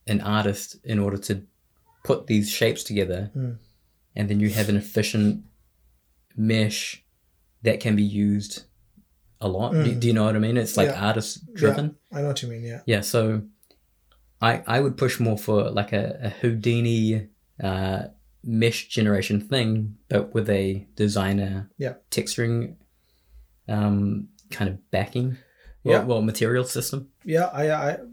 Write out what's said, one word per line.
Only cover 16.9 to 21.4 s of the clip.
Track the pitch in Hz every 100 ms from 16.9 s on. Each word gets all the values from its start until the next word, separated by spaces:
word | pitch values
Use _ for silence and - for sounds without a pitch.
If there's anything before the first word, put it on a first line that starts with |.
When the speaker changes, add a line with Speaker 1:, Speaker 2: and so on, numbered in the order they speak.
| 117 110 110 101 _ _ -
Speaker 1:
uh, | 98 95 95 95 - - _ _
mesh | - 113 117 113 -
generation | - 107 101 95 104
thing, | - 135 110 110 107 107 -
but | 101 101
with | 113 104
a | 101 98 95 - -
designer | 107 104 95 98